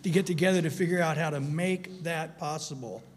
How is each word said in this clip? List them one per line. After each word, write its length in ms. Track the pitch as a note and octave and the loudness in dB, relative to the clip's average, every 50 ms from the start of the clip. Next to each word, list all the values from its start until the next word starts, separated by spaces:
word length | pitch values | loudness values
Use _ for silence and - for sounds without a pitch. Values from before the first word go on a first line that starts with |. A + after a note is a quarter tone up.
| - | 0
to 60 | G3 | 4
get 160 | D#3 F3+ G3 | 4 4 4
together 360 | F#3+ F3+ D3 E3+ F#3 F#3+ F3+ | 4 2 2 4 4 4 4
to 80 | E3 D#3+ | 2 0
figure 320 | - - F#3 E3 F3 F3+ | 0 0 0 2 2 2
out 160 | E3+ D#3+ D#3 D3 | 2 2 2 0
how 120 | E3 D#3 | 0 0
to 100 | D3 C#3+ | 0 -2
make 640 | C#3 C#3+ D3 D#3+ F3 F#3 F#3 F#3 F#3 F#3 F#3 F#3 E3 | -2 -2 -2 0 0 0 0 -2 -4 -10 -12 -8 -6
that 340 | E3 E3 D#3+ D#3+ D#3+ D#3+ - | -4 -4 -4 -4 -6 -8 -6
possible. 680 | E3+ D3 D3+ D3+ - - D3+ C3+ B2+ A2+ G#2+ A2+ - - - | -6 -4 -4 -4 -6 -8 -8 -10 -10 -10 -10 -12 -14 -16 -20